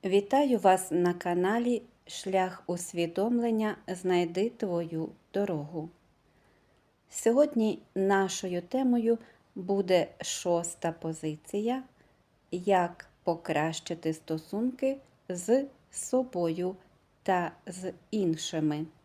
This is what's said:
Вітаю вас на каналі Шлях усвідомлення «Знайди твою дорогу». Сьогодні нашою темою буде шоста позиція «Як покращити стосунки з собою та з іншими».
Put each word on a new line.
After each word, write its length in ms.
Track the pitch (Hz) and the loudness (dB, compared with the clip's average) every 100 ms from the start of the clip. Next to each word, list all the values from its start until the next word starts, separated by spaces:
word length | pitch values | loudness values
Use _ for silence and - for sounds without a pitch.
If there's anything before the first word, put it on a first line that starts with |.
| 190 | 4
Вітаю 520 | 196 202 262 285 233 | 2 4 2 4 4
вас 320 | 190 185 185 | 6 4 2
на 240 | 160 175 | 2 2
каналі 680 | 175 180 175 185 226 240 226 - _ - | 0 -2 0 2 2 0 -2 -4 _ -16
Шлях 560 | - 196 190 185 180 - | -10 -2 0 0 -4 -6
усвідомлення 1080 | 175 - 175 170 170 214 240 233 220 208 - - | -6 -4 -4 -2 0 0 0 0 0 -2 -4 -8
«Знайди 640 | 185 185 175 170 175 226 | -4 0 2 2 0 -2
твою 580 | - 202 170 165 160 160 - _ | -2 -2 -2 -4 -6 -6 -10 _
дорогу». 540 | 196 202 160 147 165 165 _ _ _ _ _ _ _ _ _ _ _ _ | -2 0 -2 -6 -8 -10 _ _ _ _ _ _ _ _ _ _ _ _
Сьогодні 680 | - 226 240 294 240 220 - - | -2 2 4 4 4 0 -2 -6
нашою 680 | 190 196 196 190 - 185 175 | 0 2 4 2 -2 -4 -6
темою 560 | 175 262 262 240 226 233 - _ _ | -4 0 2 2 2 0 -4 _ _
буде 540 | - 185 196 185 180 - - | -12 -2 0 4 4 2 -6
шоста 720 | - - 180 170 170 - 170 | -8 -4 0 0 0 -4 -6
позиція 920 | 165 165 160 156 151 - 202 226 262 254 _ _ _ _ _ _ | -4 -6 -4 -6 -6 -6 -4 -2 -2 -6 _ _ _ _ _ _
«Як 560 | 180 190 190 175 175 - _ | -4 4 4 4 -4 -20 _
покращити 920 | - 165 - 147 160 160 - 165 160 | -2 -2 0 0 0 -4 -8 -4 -4
стосунки 840 | 160 - 160 156 202 247 247 269 277 - _ - | -4 -6 -8 -4 -2 -2 0 -2 -2 -12 _ -10
з 380 | 180 180 254 277 - _ | -8 2 2 2 -12 _
собою 840 | - - 254 254 - 170 165 180 190 - _ _ _ | -10 -2 -2 0 -2 0 0 -4 -4 -18 _ _ _
та 300 | - 185 175 - - | 0 2 0 -8 -14
з 260 | 180 185 180 _ | -10 -10 -10 _
іншими». 760 | 220 180 160 - 160 156 151 160 _ | 0 0 0 -4 -2 0 -2 -6 _